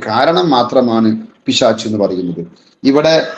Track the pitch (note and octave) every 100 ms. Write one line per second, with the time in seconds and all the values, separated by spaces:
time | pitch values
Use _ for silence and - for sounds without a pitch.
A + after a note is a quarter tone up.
0 | A2+ A2 C#3+ F3 F3+ B2+ - C3+ B2 A2+
1 | A2 G#2+ - _ - B2+ B2 A2+ A2+ G#2+
2 | G2 F2+ F2+ E2+ E2+ - _ _ C3 C#3
3 | D#3 D#3+ -